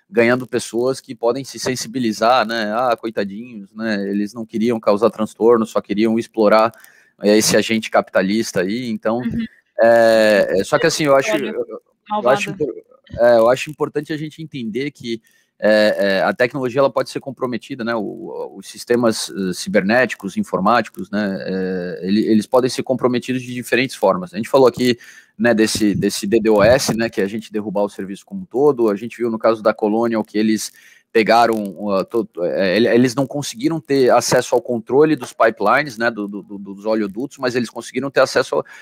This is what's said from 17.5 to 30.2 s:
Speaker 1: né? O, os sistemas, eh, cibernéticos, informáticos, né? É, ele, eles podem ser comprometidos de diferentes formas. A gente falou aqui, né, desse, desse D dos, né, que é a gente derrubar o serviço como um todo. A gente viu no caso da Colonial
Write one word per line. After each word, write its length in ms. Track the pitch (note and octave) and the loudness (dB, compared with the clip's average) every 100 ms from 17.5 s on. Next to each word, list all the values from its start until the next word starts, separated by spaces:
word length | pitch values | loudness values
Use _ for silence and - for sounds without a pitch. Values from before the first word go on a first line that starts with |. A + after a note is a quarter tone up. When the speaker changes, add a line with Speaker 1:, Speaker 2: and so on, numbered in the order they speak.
| B2 - C3 | -6 -10 -8
Speaker 1:
né? 100 | A#2 | -6
O, 600 | A#2 G2 F#2 F#2 D2+ D2+ G2 | -4 -6 -8 -12 -10 -12 -12
os 120 | - | -18
sistemas, 600 | - - A#2+ A#2+ G#2+ - | -14 -2 2 2 0 -6
eh, 220 | F#2+ F#2+ | -6 -6
cibernéticos, 840 | F2 - G2 F#2+ A#2+ B2 - G2 G#2+ | -6 -2 0 2 2 0 -2 -8 -8
informáticos, 760 | G2+ F#2 F#2+ A#2 A2 - F#2 | -4 -2 2 2 0 -8 -8
né? 260 | G2+ G#2 F#2+ | -4 -4 -4
É, 600 | - F#2+ F#2 F#2 F2 - F#2 | -6 -4 -4 -4 -6 -6 -2
ele, 180 | G#2 F#2+ | 0 4
eles 200 | A2 G2+ | 2 2
podem 240 | B2+ B2+ | 2 2
ser 140 | - | -2
comprometidos 580 | B2+ C3 B2+ B2 A#2 B2+ | -4 -2 0 -2 -4 -6
de 100 | B2 | -6
diferentes 440 | B2 A#2 A#2+ C3 - | -10 -2 0 0 0
formas. 360 | G2 F2+ F2+ | 0 0 -4
A 40 | F2+ | -8
gente 120 | A2+ | 0
falou 200 | C#3 B2+ | 4 4
aqui, 280 | - B2 A#2 - - _ - | 4 0 0 -6 -20 _ -2
né, 160 | A#2 | 2
desse, 400 | A2 A2 - G#2+ - | 4 2 2 0 2
desse 300 | G2+ - G#2 | -2 -2 0
D 120 | A2+ | 0
dos, 480 | A2 G#2+ G#2 C3+ - A2+ | 4 4 4 4 2 -2
né, 120 | A2+ | -4
que 100 | - | -2
é 40 | |
a 40 | G2 | -4
gente 240 | A2 - | -4 -8
derrubar 300 | G#2+ G#2 G2 | -8 -6 -4
o 60 | G2+ | -4
serviço 360 | - F#2+ G2 - | -6 -12 -14 -14
como 160 | G2 | -14
um 20 | |
todo. 440 | F#2 A#2+ D3 B2+ A2+ | -8 2 2 4 0
A 60 | |
gente 220 | G2+ A#2 - | 0 -6 -6
viu 140 | A#2+ | -6
no 80 | A2+ | -2
caso 240 | A2+ A2+ | 0 2
da 120 | G#2+ | 0
Colonial 480 | G#2+ G#2+ A2 A#2 A2 | 0 0 0 0 -2